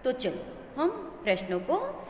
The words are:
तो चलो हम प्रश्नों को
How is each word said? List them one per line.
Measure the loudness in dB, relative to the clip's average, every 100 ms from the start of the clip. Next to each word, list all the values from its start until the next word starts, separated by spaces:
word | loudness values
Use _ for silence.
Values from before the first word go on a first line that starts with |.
तो | 0
चलो | 2 0 -2 -6 -10 -8 0
हम | 2 2 -6 -2
प्रश्नों | 2 2 2 0
को | 2 2 2 -4 -2